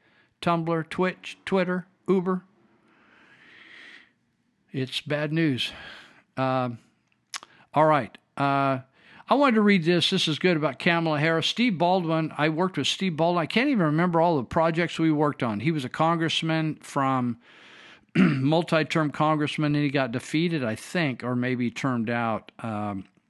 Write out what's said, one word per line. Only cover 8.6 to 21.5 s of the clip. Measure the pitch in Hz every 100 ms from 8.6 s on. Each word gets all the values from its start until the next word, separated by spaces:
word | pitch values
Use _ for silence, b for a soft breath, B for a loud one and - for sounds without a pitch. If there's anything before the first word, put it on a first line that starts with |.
| 139 131 - B B B -
I | 254
wanted | 285 220
to |
read | 208 202
this. | 160 175 -
This | 185 170
is | 151
good | 185 170
about | 147 127
Kamala | - 170 165 151
Harris. | 156 165 -
Steve | - 247 175
Baldwin, | 175 190 165 160 160 -
I | 151
worked | 156 185 180
with | 131
Steve | - 190 147
Baldwin. | 165 175
I | 151
can't | 214 277
even | 254 160
remember | 151 180 165
all | 170 156
the |
projects | 113 - 160 165 170 -
we | 160
worked | 151 147 139
on. | 127 104
He | 123
was | 156
a | 123
congressman | - 160 170 160 - 165 160 160 147
from, | - - 135 131 123 117 B B B B
<clears throat> | B B _ -
multi-term | 185 143 131 160 170 160 156 170 156
congressman, | - 156 156 147 - 151 147
and |
he | 147
got | 139 131
defeated, | 120 - 156 170 165
I | 123 110
think, | - 180 156 120
or | 120 123
maybe | 123